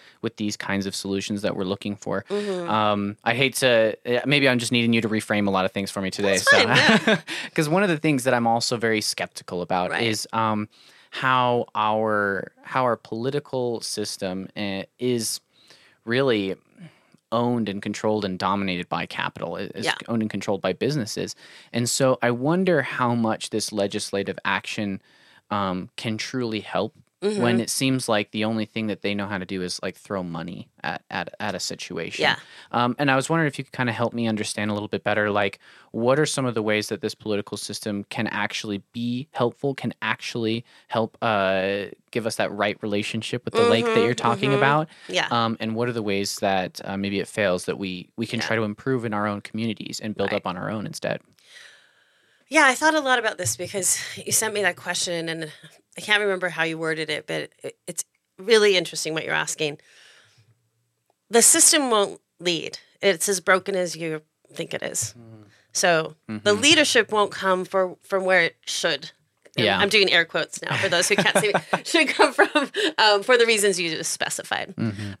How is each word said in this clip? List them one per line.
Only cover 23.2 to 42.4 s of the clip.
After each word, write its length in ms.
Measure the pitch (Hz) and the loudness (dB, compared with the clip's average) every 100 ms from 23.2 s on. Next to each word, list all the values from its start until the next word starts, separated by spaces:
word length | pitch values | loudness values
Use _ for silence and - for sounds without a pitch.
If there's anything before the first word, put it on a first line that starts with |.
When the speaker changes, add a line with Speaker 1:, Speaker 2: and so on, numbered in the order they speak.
| 113 110 - | 0 -2 -4
Speaker 1:
this 220 | 110 - | -4 -2
legislative 680 | 107 101 107 - 98 98 95 | -2 0 -2 -4 -4 -4 -4
action, 560 | - 95 - - 104 95 _ _ _ _ - | -2 -2 -2 -6 -4 -6 _ _ _ _ -6
um, 400 | 104 98 92 90 - | -2 0 -2 -6 -8
can 200 | 117 107 | -6 -6
truly 440 | - 131 117 110 | -4 -4 -4 -4
help 340 | - 85 107 _ _ - | -4 -2 -2 _ _ -6
when 120 | 202 | -2
Speaker 2:
Mm-hmm. 280 | 208 120 117 | 0 2 2
Speaker 1:
it 100 | 113 | 0
seems 380 | - 135 131 120 | 0 0 0 0
like 200 | 107 104 | 0 0
the 140 | 107 | -2
only 220 | 107 113 107 | -2 -2 -4
thing 220 | 113 110 | -4 -4
that 120 | 98 | -4
they 140 | 101 | -4
know 120 | 101 98 | -4 -4
how 120 | 98 | -6
to 80 | 92 | -6
do 160 | 95 | -6
is, 180 | 90 - | -6 -6
like, 140 | 95 - | -8 -8
throw 260 | - 98 | -8 -6
money 460 | 90 82 87 101 - _ | -6 -8 -8 -12 -16 _
at, 180 | - - - | -8 -8 -8
at, 240 | - 82 - | -8 -8 -8
at 140 | 104 | -6
a 40 | 92 | -6
situation. 600 | - - - 90 82 - | -6 -8 -8 -8 -6 -2
Speaker 2:
Yeah. 140 | 151 - - - - | 0 0 -6 -20 -4
Speaker 1:
Um, 220 | 120 120 117 | 0 2 2
and 120 | 143 | 2
I 60 | 135 | 2
was 140 | 131 | 2
wondering 160 | 165 151 | 0 0
if 80 | 135 | -2
you 60 | |
could 80 | 135 | -8
kinda 200 | - 123 | -2 -2
help 200 | 113 117 | 0 -2
me 140 | 117 113 | -2 -2
understand 420 | 107 104 - 104 | -2 -2 -4 -2
a 40 | |
little 120 | 104 104 | -4 -4
bit 140 | 98 | -4
better, 280 | - 104 104 | 0 0 2
like, 280 | 101 101 - - - - | 2 0 -2 -20 -20 -12
what 260 | 113 117 139 | -2 2 2
are 80 | 151 | 2
some 180 | - | 0
of 80 | 127 | -2
the 80 | 113 | 0
ways 260 | 107 107 104 | 0 0 0
that 120 | 104 | -4
this 140 | 107 | -6
political 420 | - 110 101 - 104 | -6 -4 -4 -4 -10
system 480 | - 101 110 101 98 | -8 -8 -6 -6 -6
can 160 | - 107 | -4 -4
actually 560 | 107 104 - 110 101 - | -2 -4 -4 -6 -6 -6
be 360 | 120 120 123 135 | -8 -4 -4 -6
helpful, 420 | - 120 120 139 | -2 -2 0 -6
can 200 | 135 123 - | -4 -8 -6
actually 600 | 110 117 - 123 113 113 - - - | -4 -4 -6 -4 -2 -4 -6 -20 -6
help, 280 | 117 110 - | -2 -2 -2
uh, 640 | 120 104 95 95 95 101 98 - - | 0 2 2 2 0 -2 -6 -12 -6
give 160 | 123 110 | -4 -4
us 100 | |
that 160 | - | -2